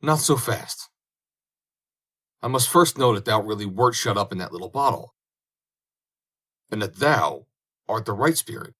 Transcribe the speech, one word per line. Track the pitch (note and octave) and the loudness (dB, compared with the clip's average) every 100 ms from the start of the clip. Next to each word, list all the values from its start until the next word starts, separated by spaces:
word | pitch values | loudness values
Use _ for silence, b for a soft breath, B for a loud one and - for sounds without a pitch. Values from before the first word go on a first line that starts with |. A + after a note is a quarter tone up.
Not | C#3+ D3+ | 2 0
so | - C#3+ | 2 0
fast. | - G#2+ F#2 - - _ _ _ _ _ _ _ _ _ _ _ _ _ _ _ | 0 -6 -6 -14 -14 _ _ _ _ _ _ _ _ _ _ _ _ _ _ _
I | - | -4
must | C3 B2 | 0 2
first | F3 E3+ - | 4 4 4
know | C3 | 2
that | G#2+ G2+ | 2 2
thou | A2 | 0
really | G#2+ G#2 G#2 | 0 -6 -6
wert | F#2+ B2 A#2+ | 2 2 2
shut | - G2+ | -2 -2
up | G2+ | -2
in | F#2 | -4
that | F2+ | -8
little | F2 F#2 | -10 -10
bottle, | B2+ C#3 A2 - _ _ _ _ _ _ _ _ _ _ _ _ _ _ _ _ | 0 0 0 -6 _ _ _ _ _ _ _ _ _ _ _ _ _ _ _ _
and | G#2+ | -6
that | G2+ G2 | -6 -2
thou | C#3+ C#3 D#2 C#2 - _ _ _ _ | 2 2 2 -4 -16 _ _ _ _
art | A2 A2 | -6 -4
the | |
right | G2+ C#3 D#3+ | 0 2 0
spirit. | - E3+ - | -4 -10 -14